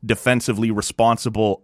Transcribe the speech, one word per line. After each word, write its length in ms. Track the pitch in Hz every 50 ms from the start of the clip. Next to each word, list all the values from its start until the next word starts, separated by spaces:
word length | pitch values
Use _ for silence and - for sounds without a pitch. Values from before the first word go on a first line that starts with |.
| -
defensively 640 | 110 113 - - 127 123 120 - - 110 101 117 113
responsible 960 | 107 104 - - - - 113 117 117 - - 120 107 107 110 104 95 -